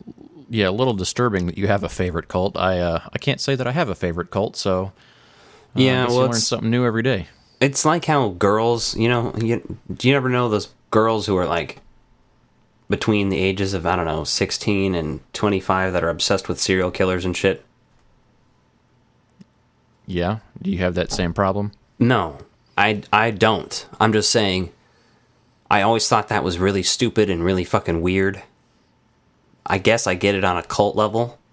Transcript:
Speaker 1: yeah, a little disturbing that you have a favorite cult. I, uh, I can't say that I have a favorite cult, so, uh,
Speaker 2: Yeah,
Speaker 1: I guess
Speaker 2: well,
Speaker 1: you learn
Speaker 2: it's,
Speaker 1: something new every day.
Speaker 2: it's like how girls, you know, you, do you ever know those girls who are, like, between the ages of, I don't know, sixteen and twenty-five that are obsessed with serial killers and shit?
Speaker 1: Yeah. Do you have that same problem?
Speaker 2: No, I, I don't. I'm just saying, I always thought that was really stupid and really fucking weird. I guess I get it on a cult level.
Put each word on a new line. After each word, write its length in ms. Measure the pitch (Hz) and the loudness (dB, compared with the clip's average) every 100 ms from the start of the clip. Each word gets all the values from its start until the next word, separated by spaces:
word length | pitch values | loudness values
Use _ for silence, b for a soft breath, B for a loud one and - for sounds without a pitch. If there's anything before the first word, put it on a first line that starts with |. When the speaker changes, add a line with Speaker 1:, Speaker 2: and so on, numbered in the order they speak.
| - - - - - | -20 -20 -20 -20 -6
Speaker 1:
yeah, 180 | 113 95 | 0 0
a 40 | |
little 220 | 101 131 | 2 0
disturbing 520 | 104 90 - 123 98 87 | 0 -2 0 0 0 -2
that 100 | - | -2
you 120 | 98 | 0
have 160 | 101 | 0
a 40 | 80 | -2
favorite 380 | - 92 82 - | -4 -4 -4 -4
cult. 300 | 92 95 - | -2 -2 0
I, 240 | 92 92 | 0 0
uh, 280 | 87 85 - | 0 -2 -4
I 60 | - | -6
can't 220 | - 135 | -4 -4
say 140 | - | -2
that 140 | 135 123 | -2 -2
I 20 | |
have 180 | 139 143 | -2 -2
a 60 | |
favorite 360 | 175 90 85 85 | -2 -4 -4 -4
cult, 240 | 98 104 - | -2 -2 -2
so, 360 | 98 92 95 b b b b b b b b 127 | -2 -2 -4 b b b b b b b b 0
uh, 40 | |
Speaker 2:
Yeah, 240 | 131 127 | 2 2
Speaker 1:
I 20 | 123 | 2
guess 40 | |
Speaker 2:
well, 60 | 123 | 2
Speaker 1:
you 60 | 127 | 2
learn 20 | 117 | 0
Speaker 2:
it's, 100 | - | -2
Speaker 1:
something 240 | - 113 | -2 0
new 160 | 120 123 | 2 2
every 160 | 113 | 0
day. 240 | 123 107 85 _ _ _ | 0 -2 -4 _ _ _
Speaker 2:
it's 240 | 135 135 | 0 2
like 200 | 156 165 156 | 2 2 2
how 220 | 147 113 | 2 0
girls, 680 | 90 101 107 117 117 - - | 2 2 4 2 0 -2 0
you 120 | 113 | 0
know, 260 | 123 113 - | 2 -2 -2
you, 400 | 113 117 - - - | -2 -2 -4 -12 -12
do 160 | - 123 | -2 2
you 60 | |
ever 140 | 139 127 | 2 2
know 180 | 123 120 | 0 2
those 200 | 107 - - _ | 0 -2 -14 _
girls 340 | 110 113 110 101 | 2 2 2 0
who 100 | 95 | 0
are, 100 | 85 | 0
like, 340 | 82 78 - - _ _ _ _ _ _ _ _ _ - | -2 -4 -10 -20 _ _ _ _ _ _ _ _ _ -6
between 400 | 98 - 104 98 | -2 0 2 2
the 100 | 85 | 0
ages 360 | 95 95 98 | 0 0 -2
of, 100 | 95 | -2
I 120 | 85 92 | 0 0
don't 80 | 82 | 0
know, 160 | 80 | -4
sixteen 720 | 76 - 95 - - 101 95 | -4 -4 -2 -2 -2 0 0
and 240 | 90 78 78 - | -2 -4 -8 -12
twenty-five 600 | - 107 98 - 92 95 | -4 0 0 0 0 0
that 120 | 90 | 0
are 40 | 82 | -2
obsessed 380 | 80 - 98 - | -2 -2 -2 -2
with 120 | 85 | -4
serial 300 | - 95 90 | 0 0 0
killers 320 | - 95 90 | 0 0 0
and 120 | 90 87 | -2 -2
shit? 280 | 98 90 - _ _ _ _ _ _ _ _ _ _ _ _ _ _ _ _ _ - _ _ _ _ _ - | -2 -2 -8 _ _ _ _ _ _ _ _ _ _ _ _ _ _ _ _ _ -20 _ _ _ _ _ -6
Speaker 1:
Yeah. 320 | 90 87 110 - - | -2 -2 -4 -8 -8
Do 100 | 196 | -4
you 80 | 90 | -2
have 160 | 92 | 0
that 180 | 90 - | 0 -2
same 200 | - 87 | -2 -2
problem? 400 | 85 98 98 104 - _ - | 0 0 0 -4 -8 _ 0
Speaker 2:
No, 400 | 117 120 82 - - _ _ - | 2 2 0 -8 -20 _ _ 0
I, 260 | 104 104 - | 2 0 0
I 180 | 104 113 | 2 2
don't. 560 | 104 110 98 - - - - | 2 2 2 -2 -12 -12 0
I'm 120 | 110 | 2
just 180 | 107 - | 2 2
saying, 420 | 120 101 92 90 - b b b b b b _ _ - | 2 2 0 -4 -10 b b b b b b _ _ 0
I 120 | 101 | 2
always 260 | 101 113 - | 4 2 2
thought 200 | 113 - | 0 2
that 160 | 107 | -2
was 140 | 76 85 | 0 0
really 240 | 95 98 | 2 2
stupid 480 | 90 - 120 - 104 | 0 0 0 2 2
and 140 | 87 | 2
really 200 | 87 92 | 2 0
fucking 380 | 87 104 - 85 | 0 -2 0 0
weird. 400 | 90 95 95 98 - _ _ _ _ _ _ _ _ _ _ _ - | 0 2 0 -2 -12 _ _ _ _ _ _ _ _ _ _ _ -4
I 120 | 95 | 0
guess 280 | 92 113 - | 2 2 0
I 80 | |
get 200 | 92 98 | 0 2
it 100 | 98 | 2
on 120 | 92 87 | 0 0
a 40 | |
cult 320 | - - 104 - | -2 0 0 2
level. 420 | 107 110 120 - _ | 0 0 -4 -6 _